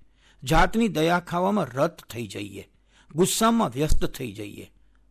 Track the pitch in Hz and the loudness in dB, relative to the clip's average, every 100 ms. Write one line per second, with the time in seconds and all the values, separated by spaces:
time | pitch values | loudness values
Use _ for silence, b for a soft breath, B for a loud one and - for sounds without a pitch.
0 | _ b b b 127 160 185 214 233 156 | _ b b b 0 2 4 2 0 0
1 | 160 175 170 175 185 208 156 127 165 - | 0 0 -2 -2 0 0 -2 -2 -2 -4
2 | - 113 110 101 104 98 - _ b b | -16 -12 -10 -10 -12 -14 -18 _ b b
3 | b 147 180 - 226 233 185 120 151 - | b 0 2 4 2 2 0 0 4 4
4 | 165 - 117 101 104 - 98 _ _ _ | 4 -4 -12 -10 -14 -14 -20 _ _ _
5 | _ | _